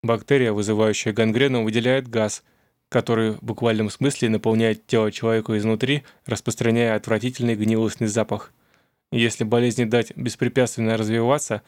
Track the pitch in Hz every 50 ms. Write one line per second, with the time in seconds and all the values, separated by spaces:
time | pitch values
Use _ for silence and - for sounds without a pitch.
0 | - 117 117 107 - - 139 135 127 113 104 104 101 104 107 104 110 107 104 -
1 | - 117 104 - 113 110 110 120 139 139 127 120 110 110 107 117 113 123 127 135
2 | 131 123 113 113 107 104 - - _ _ _ _ _ _ _ _ _ _ - 123
3 | - - 117 113 113 110 107 - - 113 107 - 120 117 110 107 110 101 - -
4 | 131 143 139 - 123 113 110 104 - 113 110 110 113 113 107 - _ - - 113
5 | 110 107 - - - 113 113 110 110 - 113 104 104 110 110 107 131 127 143 147
6 | - - _ _ _ - 117 - _ 123 113 - - 117 113 117 117 113 110 107
7 | - 110 113 107 113 127 127 - 120 120 113 104 107 110 113 110 113 107 - -
8 | 123 107 101 113 107 - 113 104 - - _ _ _ _ _ _ _ _ _ _
9 | _ _ - 120 117 113 - - 117 107 120 120 120 120 107 120 120 107 120 120
10 | 110 - - - 123 120 - - 127 123 - 135 123 113 - - 113 110 113 110
11 | 110 107 113 117 113 120 139 151 - - 113 104 _